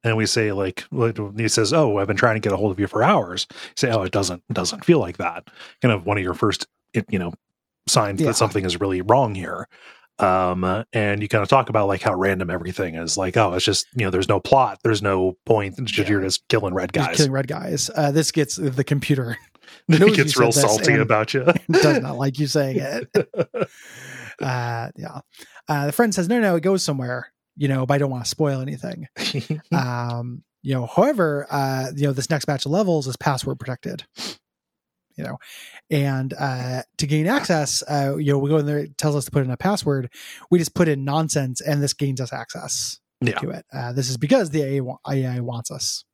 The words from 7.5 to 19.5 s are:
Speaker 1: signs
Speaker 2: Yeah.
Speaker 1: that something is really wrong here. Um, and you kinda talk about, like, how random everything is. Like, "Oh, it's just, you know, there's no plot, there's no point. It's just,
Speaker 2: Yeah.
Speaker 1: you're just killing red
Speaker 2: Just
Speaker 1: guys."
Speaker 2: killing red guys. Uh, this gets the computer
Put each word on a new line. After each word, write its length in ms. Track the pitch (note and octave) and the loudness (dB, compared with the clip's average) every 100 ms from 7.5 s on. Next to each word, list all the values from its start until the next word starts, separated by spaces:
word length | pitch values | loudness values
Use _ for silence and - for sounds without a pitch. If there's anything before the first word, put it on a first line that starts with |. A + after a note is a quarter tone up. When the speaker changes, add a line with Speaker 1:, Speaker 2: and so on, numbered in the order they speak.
| _ _ _ - | _ _ _ 0
Speaker 1:
signs 320 | - G#2 G2 | 2 2 0
Speaker 2:
Yeah. 60 | D3+ | 0
Speaker 1:
that 80 | A2+ | 2
something 300 | A2+ G#2+ F#2 | 0 0 -2
is 140 | E2+ | -2
really 220 | G2 F#2 | -2 -2
wrong 320 | F#2+ B2+ A#2+ F#2+ | 4 4 4 -2
here. 320 | F2 F2+ - - - - _ - | -8 -10 -12 -18 -20 -20 _ 0
Um, 680 | G2 F#2 F2+ F2+ F#2 G2+ - | 2 4 2 0 0 -2 -2
and 280 | A2+ G#2 G2+ | -2 0 0
you 60 | G#2 | 0
kinda 180 | A2 G2 | 0 4
talk 200 | C3+ C3 | 2 4
about, 180 | A2 G2+ | 0 2
like, 120 | F#2+ | 0
how 120 | A2+ | 0
random 360 | F2+ G2 F#2+ F2+ | 0 0 0 -2
everything 460 | F2+ E2+ F#2 F#2 E2 | -4 -6 -4 -6 -6
is. 220 | E2 G2 | -6 -4
Like, 180 | F#2 A#2 | 0 2
"Oh, 180 | G2+ | 2
it's 120 | F2+ - | 2 0
just, 220 | F#2+ - B2 | 0 -2 -4
you 100 | G2 | 0
know, 60 | |
there's 180 | F#2 F#2+ | 0 2
no 100 | G2+ | 0
plot, 400 | - C3+ B2 G2 | 4 4 4 0
there's 180 | A2+ G#2 | 0 0
no 360 | G2+ F#2+ F#2 F#2 - | 0 2 0 -2 0
point. 300 | A2 G2 F#2+ | 2 2 -6
It's 120 | B2 | -4
just, 160 | - G2 | -2 0
Speaker 2:
Yeah. 60 | |
Speaker 1:
you're 80 | G2+ | 0
just 260 | F#2+ - _ | 0 -4 _
killing 240 | A2+ G2+ | 0 0
red 200 | F#2 F2+ | -4 -2
Speaker 2:
Just 140 | - C3+ | -2 0
Speaker 1:
guys." 80 | E2+ | 2
Speaker 2:
killing 140 | C#3+ | 2
red 140 | C3+ C3+ | 0 -4
guys. 420 | D3 - D#3 - | -6 -4 -4 -2
Uh, 180 | - D3 | 0 2
this 200 | D3 D3+ | 2 0
gets 240 | - C#3+ - | 0 -2 -2
the 260 | D3+ B2+ | -2 -2
computer 540 | C3+ C#3+ - C#3 A#2 A2 _ | 0 -2 0 0 0 -8 _